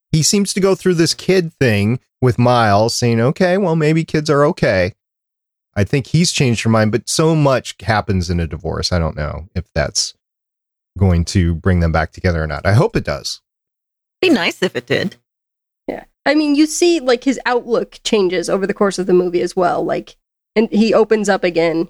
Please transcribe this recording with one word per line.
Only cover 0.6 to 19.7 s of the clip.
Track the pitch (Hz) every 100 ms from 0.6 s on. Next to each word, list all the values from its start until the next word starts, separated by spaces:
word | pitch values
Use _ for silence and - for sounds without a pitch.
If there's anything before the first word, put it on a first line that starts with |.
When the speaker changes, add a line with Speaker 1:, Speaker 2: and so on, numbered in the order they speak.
Speaker 1:
go | 190
through | 185 190
this | 170 165
kid | - - 185 165
thing | - 131 104 101 127 - _
with | 127 117
Miles, | 120 123 110 101 113
saying, | - 120 113
"Okay, | 120 - 185 185
well, | 190 165
maybe | 151 160
kids | 160 156 156
are | 143
okay." | 147 - 143 95 90 - _ _ _ _ _ _ _
I | -
think | - 143 -
he's | 151 175
changed | - 135 113
her | 113
mind, | 113 107
but | 113 -
so | - 160
much | 160 143 123 - -
happens | - 107 - 95 87
in | 87
a | 82
divorce. | 76 80 78 80
I | 90
don't | 80 -
know | 76 73 85
if | - -
that's | 156 - - - - _ _ _ _ _ _ _ -
going | 98 85
to | 82 98 85
bring | 82 95 90
them | 82
back | 80 78
together | - 92 82
or | 78
not. | 73 95
I |
hope | 107 214
it | -
does. | - 71 - - _ _ _ _ _ _ _ _
Speaker 2:
Be | 370
nice | 240 170 -
if | - -
it | -
did. | 131 - - _ _ _ _ _ _ -
Speaker 3:
Yeah. | - - _ -
I |
mean, | 302 302 285
you | 302
see, | - 349 339
like, | 254 247
his | 269 247 233
outlook | 247 233 208 - -
changes | - 214 185 185 170
over | 190 190
the |
course | 202 202 180
of | 185
the |
movie | 180 180 175
as | 175 -
well. | 170